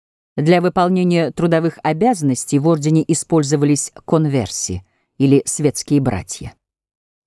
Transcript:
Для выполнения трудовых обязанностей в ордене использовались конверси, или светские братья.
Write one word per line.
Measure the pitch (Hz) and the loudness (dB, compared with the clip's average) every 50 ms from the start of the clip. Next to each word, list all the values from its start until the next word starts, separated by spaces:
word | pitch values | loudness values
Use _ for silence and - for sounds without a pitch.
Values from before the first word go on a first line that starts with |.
| _ _ _ _ _ _ _ | _ _ _ _ _ _ _
Для | - 147 156 180 175 | -4 2 2 2 4
выполнения | 170 180 - 190 175 180 185 185 180 180 175 170 165 127 | 2 0 0 0 0 2 2 2 2 2 2 2 0 -2
трудовых | - - 165 175 165 160 160 165 - - - | -2 -2 0 0 2 2 0 -2 -4 -2 -4
обязанностей | 151 156 160 208 247 247 170 151 139 127 - - - - 139 | -4 -2 0 0 0 0 0 0 -2 -2 -2 -4 -2 -2 0
в | 139 165 | 2 2
ордене | 170 156 139 156 156 160 151 - | 0 2 2 2 2 2 2 0
использовались | 160 - - - 170 160 151 135 151 147 143 147 147 139 - - - - _ | -2 -4 -2 0 0 0 2 2 0 0 2 2 0 0 -2 -8 -12 -18 _
конверси, | - 175 160 160 147 139 135 107 92 - - - - 92 92 - _ _ _ _ _ _ _ | -2 0 0 0 0 0 -2 -4 -4 -6 -8 -8 -8 -8 -10 -12 _ _ _ _ _ _ _
или | 135 139 135 139 - | 2 4 4 2 2
светские | - - - 151 143 - - - - 147 147 | -2 -6 -2 -2 -2 -2 -2 -4 -2 0 0
братья. | 135 131 110 92 - - - - - - - _ _ _ _ _ _ _ _ _ _ _ _ _ _ | 0 0 -2 -4 -8 -10 -14 -14 -14 -16 -18 _ _ _ _ _ _ _ _ _ _ _ _ _ _